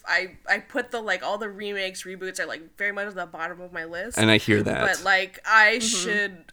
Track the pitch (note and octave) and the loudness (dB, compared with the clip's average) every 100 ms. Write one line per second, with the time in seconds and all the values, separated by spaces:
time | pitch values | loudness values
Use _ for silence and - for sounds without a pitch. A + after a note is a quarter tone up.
0 | - E3+ F#3 - - G3+ - C#4 A#3+ A#3 | -2 0 0 -6 -2 -2 0 -4 -4 -4
1 | A3 F#3 C#3+ G3+ G#3+ G3 G#3 G3+ F#3+ F#3 | -2 -2 -2 -4 -4 -6 -6 -4 -4 -6
2 | F#3 F#3 F#3 F#3 E3 - E3 - G3+ G3+ | -10 -10 -8 -6 -6 -8 -12 -6 -4 -2
3 | G3+ F#3 F3 E3 E3 F3 F3+ F3+ E3 E3+ | -6 -6 -8 -6 -8 -8 -10 -10 -8 -8
4 | G#3 - - G#2+ - G#2+ G#2+ - G3 F3+ | -6 2 4 4 4 2 2 0 0 0
5 | F#3+ F#3+ F#3+ - - A3 G#3+ A3+ A3+ A3 | 2 2 0 -6 4 6 6 4 0 0
6 | F3+ G#3 G3+ F3+ D#3+ | 0 0 -2 -4 -6